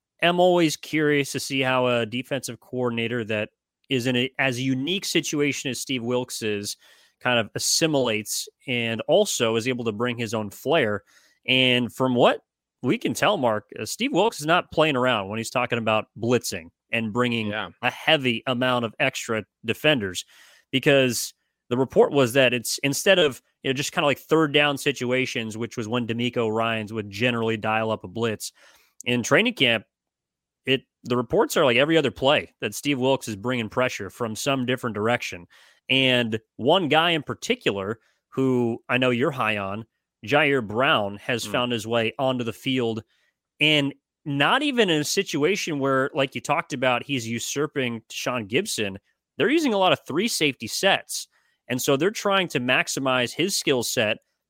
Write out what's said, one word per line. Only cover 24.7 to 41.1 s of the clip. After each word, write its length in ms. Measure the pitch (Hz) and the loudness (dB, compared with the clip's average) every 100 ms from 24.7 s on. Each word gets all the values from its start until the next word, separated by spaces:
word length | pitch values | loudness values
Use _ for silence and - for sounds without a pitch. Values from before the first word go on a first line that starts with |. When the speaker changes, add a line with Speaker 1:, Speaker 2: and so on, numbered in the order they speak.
| 139 | 0
Speaker 1:
situations, 800 | 143 131 123 127 131 127 110 107 | -2 -2 0 0 -2 -4 -6 -6
which 180 | 117 - | -8 -6
was 120 | 107 | -4
when 200 | 123 113 | -2 -2
DeMeco 420 | 117 120 123 110 | -2 -2 0 0
Ryans 440 | 110 113 110 104 | 0 0 -2 -4
would 160 | 113 101 | -8 -8
generally 480 | 95 123 117 113 110 | -2 0 0 0 -2
dial 340 | 110 110 110 | 0 0 0
up 120 | 107 98 | -4 -6
a 20 | |
blitz. 440 | 113 113 104 - - - _ _ - 120 | -4 -4 -4 -10 -16 -20 _ _ -12 -2
In 160 | 123 | -2
training 320 | 107 147 240 | 2 2 2
camp, 320 | - 127 113 - _ _ _ _ _ _ _ - | 2 2 2 -2 _ _ _ _ _ _ _ -2
it, 160 | 131 - _ | -2 -4 _
the 140 | 110 123 | -4 -2
reports 400 | 120 175 302 - | 0 0 2 2
are, 80 | 143 | 4
like, 120 | 120 | 4
every 200 | 147 165 | 4 4
other 140 | 135 | 2
play 420 | - 131 120 85 - | 0 2 2 0 -8
that 140 | 107 - | -8 -6
Steve 240 | 143 135 | -4 0
Wilks 280 | 127 131 - | 2 0 -2
is 80 | 101 | -6
bringing 340 | 120 127 107 | -4 -4 -4
pressure 420 | 127 127 - 95 | -2 -2 -2 -10
from 240 | - 113 107 | -8 -8 -4
some 320 | 147 135 120 | -2 -2 0
different 260 | 127 123 | -2 -2
direction. 540 | 104 110 120 - 90 87 _ _ _ - | -2 0 0 -2 -12 -16 _ _ _ 0
And 500 | 131 131 123 117 110 _ - | 2 4 2 0 -4 _ -4
one 300 | 117 185 151 | 2 2 4
guy 240 | 156 170 | 2 2
in 120 | 160 | 0
particular 760 | - 113 - 254 - 98 95 113 _ _ _ | -4 -8 -4 -2 -2 -2 -4 -6 _ _ _
who 540 | - 131 123 117 117 - | -2 0 2 0 -2 -2
I 100 | 123 | 0
know 120 | 127 | 2
you're 220 | 120 156 | 2 0
high 260 | 131 107 104 | 0 -2 -2
on, 280 | 98 104 113 _ _ _ | -4 -8 -12 _ _ _
Jair 420 | 107 143 147 139 101 | 0 4 4 2 0
Brown, 520 | 107 143 135 101 | 0 2 2 0